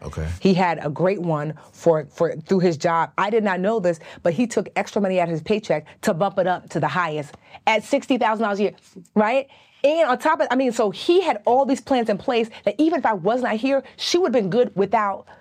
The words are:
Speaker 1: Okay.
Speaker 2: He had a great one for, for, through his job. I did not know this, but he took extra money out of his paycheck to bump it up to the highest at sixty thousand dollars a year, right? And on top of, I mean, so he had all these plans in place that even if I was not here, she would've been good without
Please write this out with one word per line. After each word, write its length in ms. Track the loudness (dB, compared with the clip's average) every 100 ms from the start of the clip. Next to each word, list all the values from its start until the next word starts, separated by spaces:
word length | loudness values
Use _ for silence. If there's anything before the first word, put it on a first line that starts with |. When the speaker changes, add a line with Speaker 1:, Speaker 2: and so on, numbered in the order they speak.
Speaker 1:
Okay. 260 | -14 -8 -8 0
Speaker 2:
He 140 | 2
had 240 | 4 2 -2
a 60 | -6
great 300 | -2 -2 -2
one 340 | -2 -4 -4 -10 -16
for, 340 | -2 2 2 0
for, 260 | -4 -4 -2
through 240 | -2 2
his 160 | 2 0
job. 340 | 0 0 -2 -2
I 140 | 0
did 120 | 0
not 180 | 0 0
know 200 | -2 0
this, 200 | -2 -4 -8 -4
but 120 | -2
he 120 | 0 0
took 220 | -2 -4 -4
extra 240 | -4 -2
money 180 | 0 0
out 100 | 0
of 40 |
his 100 | -2
paycheck 440 | -2 -2 0 -4 -4 -6
to 120 | -2
bump 240 | 0 0 0
it 80 | -2
up 220 | -2 -4
to 100 | -4
the 80 | -2
highest 460 | -2 -2 -4 -10 -14 _ -4 2
at 180 | 2
sixty 340 | 2 -2 0 0
thousand 240 | 0 0
dollars 160 | -2 0
a 40 |
year, 80 | -2 -4 _ -20 -4
right? 340 | 0 2 0 -4 -12 _ _
And 260 | 0 2 2
on 100 | 2
top 220 | 0 0
of, 60 | 0
I 60 | 0
mean, 160 | 0
so 180 | 0 -2
he 300 | -2 2 2
had 220 | 2 0
all 220 | 2 2 2
these 140 | 0
plans 260 | 0 0 0
in 80 | -2
place 320 | -2 -2 -2 -4
that 100 | -4 0
even 200 | 0 2
if 60 | 0
I 60 |
was 300 | 0 0 0
not 140 | 0 -2
here, 260 | 0 -2 -4 -10
she 200 | -2 0
would've 160 | 2
been 160 | 2 2
good 260 | 2 0
without 520 | 0 0 0 0 -6 -12 -10